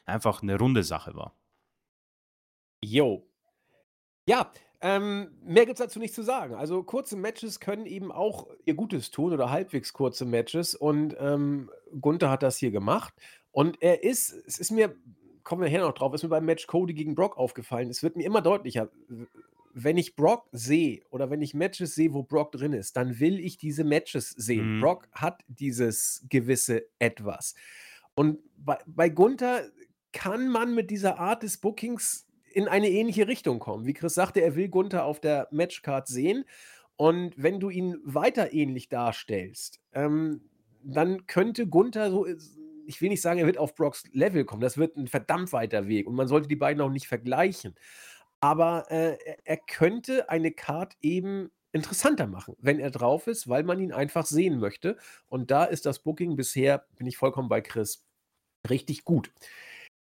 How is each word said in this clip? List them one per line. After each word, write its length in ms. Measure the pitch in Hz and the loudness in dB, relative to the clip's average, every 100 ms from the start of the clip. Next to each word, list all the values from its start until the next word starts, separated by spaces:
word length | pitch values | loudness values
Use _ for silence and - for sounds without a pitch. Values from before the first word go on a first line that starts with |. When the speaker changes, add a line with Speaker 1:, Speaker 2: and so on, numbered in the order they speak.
| - | -6
Speaker 1:
einfach 360 | 104 110 - | -2 -2 -2
eine 160 | 101 98 | -2 0
runde 240 | 123 123 | 2 2
Sache 320 | 80 80 - | 0 -4 -8
war. 200 | 73 73 - _ _ _ _ _ _ _ _ _ _ _ _ _ _ | -14 -14 -18 _ _ _ _ _ _ _ _ _ _ _ _ _ _
Speaker 2:
Jo. 440 | 107 120 135 95 - _ _ _ _ _ _ _ _ _ - | 0 2 4 0 -6 _ _ _ _ _ _ _ _ _ 2
Ja, 220 | 240 190 - _ _ | 2 0 -8 _ _
ähm, 500 | 175 196 208 202 185 - | 0 0 0 -4 -8 -12
mehr 220 | - 175 233 | 2 6 6
gibt's 140 | 247 | 4
dazu 180 | 240 214 | -6 -6
nicht 160 | 220 | -10
zu 80 | - | -6
sagen. 320 | 220 262 151 | -4 -4 -4
Also 280 | 107 151 180 | -6 -4 -4
kurze 340 | 180 247 269 202 | -4 -6 -6 -6
Matches 440 | 208 220 226 - | -8 -8 -10 -10
können 260 | - 208 208 | -6 -6 -8
eben 260 | 135 185 | -10 -8
auch 340 | - 208 - - - | -2 -2 -2 -12 -6
ihr 100 | - | -2
Gutes 360 | 156 220 156 117 | -2 -2 -4 -6
tun 220 | - 165 | -4 0
oder 180 | 156 123 | 0 0
halbwegs 420 | 147 190 139 - | 0 -2 -4 -6
kurze 320 | - 135 - 127 | -2 -2 -2 0
Matches 480 | 120 120 165 170 | 0 0 -2 -2
und, 420 | - 151 147 151 139 | 0 2 2 0 -2
ähm, 520 | 139 143 143 143 127 - - 147 | 0 0 0 -2 -6 -16 -16 -2
Gunther 300 | 143 165 151 | 0 4 2
hat 120 | 135 | 2
das 160 | 135 - | 2 0
hier 120 | 127 | 0
gemacht 440 | 101 101 190 - - - - _ | 0 2 0 -2 -14 -20 -20 _
und 300 | - 156 160 | 2 2 4
er 200 | 170 170 | 4 4
ist, 300 | 214 254 - - - | 2 0 -2 -6 -12
es 120 | - | -8
ist 120 | 175 | 0
mir, 240 | 220 214 - 123 - - _ | 2 2 0 -20 -20 -20 _
kommen 200 | - 175 | -8 -2
wir 60 | 170 | 0
nachher 180 | 165 180 | 2 0
noch 80 | |
drauf, 180 | - 135 | 0 -2
ist 100 | 147 | -2
mir 60 | 165 | 0
beim 160 | 160 | 0
Match 220 | 160 160 - | 2 -2 0
Cody 260 | 170 180 | 0 0
gegen 220 | 156 156 | -2 -4
Brock 240 | 151 196 - | 0 0 0
aufgefallen, 500 | 127 - 110 120 123 | -4 -4 -6 -4 -4
es 140 | 123 | -4
wird 140 | - 175 | -4 -2
mir 80 | |
immer 180 | 165 220 | 0 2
deutlicher, 480 | 165 202 127 117 110 - - | 4 2 0 -4 -6 -8 -20
w-, 180 | 117 117 - - _ _ 127 | -16 -18 -20 -20 _ _ -4
wenn 200 | 131 170 | 0 2
ich 180 | - | 0
Brock 340 | - 156 240 - | 2 4 4 -2
sehe 500 | 123 117 156 156 110 - | -8 0 2 2 -2 -8
oder 200 | 127 131 | -6 -4
wenn 120 | 151 | -4
ich 100 | 139 | -4
Matches 420 | 143 190 190 175 | -2 -2 -2 -6
sehe, 180 | 156 160 | 0 0
wo 80 | 139 | 0
Brock 300 | 131 156 151 | 0 0 0
drin 200 | 131 147 | -2 -4
ist, 240 | 127 95 131 | -4 -4 -2
dann 220 | 127 117 | -2 2
will 220 | 156 190 | 2 2
ich 180 | 175 - | -4 -8
diese 240 | 156 143 | -6 -2
Matches 460 | 156 147 - 139 - | 2 2 0 -4 -6
sehen. 460 | - 113 113 110 110 | -6 -2 0 0 2
Speaker 1:
Mhm. 40 | |
Speaker 2:
Brock 280 | 135 180 - | 2 2 -4
hat 300 | - 160 180 - | -6 -6 -6 -12
dieses 760 | 120 139 120 120 110 - - 131 | -8 -4 0 0 0 -4 -6 0
gewisse 560 | 139 117 127 - 113 - - | 2 2 2 2 -2 -4 0
Etwas. 560 | 120 - 104 - - - - - - - _ | 0 0 -6 -8 -8 -12 -18 -20 -20 -20 _
Und 240 | - 151 151 - _ | 2 2 2 -6 _
bei, 220 | 143 135 - | -6 -6 -6
bei 220 | 143 170 | 0 2
Gunther 600 | 156 208 269 247 247 127 - - _ _ | 6 4 4 -2 -2 -4 -14 -20 _ _
kann 360 | - 190 214 262 | -8 -4 -2 0
man 280 | 233 240 233 | 0 0 0
mit 140 | 185 | -2
dieser 280 | 208 196 180 | 0 0 0
Art 240 | 180 226 | 0 -2
des 160 | 220 - | -4 -4
Bookings 720 | 214 214 226 233 - - - _ _ | -4 -4 -6 -6 -4 -6 -10 _ _
in 160 | 196 202 | 0 2
eine 200 | 190 208 | 4 4
ähnliche 380 | 190 226 190 202 | 4 2 2 0
Richtung 320 | 254 - 120 | 0 -2 -2
kommen. 260 | 113 104 | -4 -6
Wie 100 | 120 | -4
Chris 200 | 139 165 | -4 -2
sagte, 260 | 175 185 196 | 0 0 4
er 140 | 165 | 2
will 140 | 143 190 | 2 0
Gunther 360 | 180 196 185 | 0 0 0
auf 140 | 139 151 | -2 -2
der 280 | 156 - - | 0 0 0
Matchcard 560 | 147 175 - - 135 131 | -2 -2 -4 -4 -4 -4
sehen. 380 | 127 156 240 269 - - - _ | -2 0 0 -4 -14 -20 -20 _
Und 400 | - 156 170 175 139 | 2 4 4 0 -2
wenn 220 | 151 196 | 0 0
du 100 | 196 | -2
ihn 300 | 180 185 175 | -2 -4 -4
weiter 480 | - 139 214 247 170 | -4 0 2 2 0
ähnlich 360 | 156 139 127 - | 0 0 -2 -6
darstellst, 920 | 123 120 107 - 101 92 123 - - _ | -2 -2 -2 -4 -4 -4 -10 -16 -16 _
ähm, 560 | 135 147 151 160 147 - _ _ _ | -2 0 0 0 -4 -10 _ _ _
dann 420 | 139 143 170 190 - | -6 0 0 0 -2
könnte 400 | 180 214 226 214 | 0 0 0 2
Gunther 460 | 165 233 220 208 | 4 4 2 0
so, 140 | 190 180 165 156 147 - - - | 0 -2 -6 -12 -20 -20 -18 -16
ich 140 | - | -4
will 80 | 185 | -2
nicht 140 | 202 | 0
sagen, 180 | 170 175 | 0 2
er 60 | 160 | 2
wird 120 | 131 | 2
auf 160 | 147 | 0
Brocks 300 | - 151 - - | 0 -2 -2 -6
Level 320 | 131 185 180 | 0 2 2
kommen. 180 | 131 107 | -2 0
Das 160 | 123 143 | -2 2
wird 180 | 160 147 | 0 -2
ein 120 | 131 | -4
verdammt 440 | 139 - 165 180 | -4 -2 -2 -2
weiter 360 | 127 113 110 98 | -2 0 -2 0
Weg. 180 | 107 101 | 0 0
Und 80 | |
man 140 | 123 131 | -2 2
sollte 180 | 151 147 | 2 2
die 80 | |
beiden 260 | 147 139 147 | 0 0 0
auch 100 | 139 | 0
nicht 180 | 135 - | -2 -4
vergleichen. 640 | 120 120 131 190 - 95 - - - - - _ _ | -6 0 2 2 0 -12 -16 -20 -20 -20 -20 _ _
Aber, 500 | 143 156 165 170 - | 2 4 4 2 -2
äh, 260 | 160 160 151 | 0 0 -2
er, 140 | - 156 | -8 -12
er 120 | - 156 | -6 -6
könnte 720 | - - 160 233 233 262 - | -6 2 2 2 -2 -2 0
eine 240 | 165 160 | 0 0
Card 420 | 156 - 151 190 _ | -2 -6 -6 -6 _
eben 500 | 151 180 190 196 185 _ _ | -2 0 -2 -6 -8 _ _
interessanter 540 | 156 156 190 277 294 120 | -6 -4 0 2 2 -2
machen, 280 | 92 - - | -6 -14 -2
wenn 180 | 135 147 | 2 2
er 120 | 139 | 0
drauf 360 | 123 120 156 233 | 0 2 2 0
ist, 220 | 226 120 | -6 -2
weil 160 | 127 | 0
man 160 | 165 180 | 0 -2
ihn 100 | 185 | -2
einfach 360 | 131 143 175 151 | -2 -2 -2 0
sehen 340 | 147 185 139 | 2 2 2
möchte. 360 | 101 - 175 208 - - _ | -2 -2 -6 -6 -10 -20 _
Und 240 | 127 120 | -6 2
da 140 | 135 | 4
ist 220 | 170 165 147 | 4 0 -4
das 140 | 131 | -4
Booking 360 | 156 151 175 143 | -4 -4 -2 -2
bisher, 480 | 127 131 135 139 - - | -2 2 4 2 -2 -10
bin 100 | 127 | -10
ich 100 | - | -2
vollkommen 320 | 135 131 123 | 0 0 0
bei 140 | 110 | -2
Chris, 420 | 110 117 104 - _ _ _ _ _ _ - | -2 -4 -4 -6 _ _ _ _ _ _ -4
richtig 360 | 131 - 143 | -2 -2 -6
gut. 280 | - 160 - _ - - - - - _ _ | 0 0 0 _ -20 -20 -20 -20 -20 _ _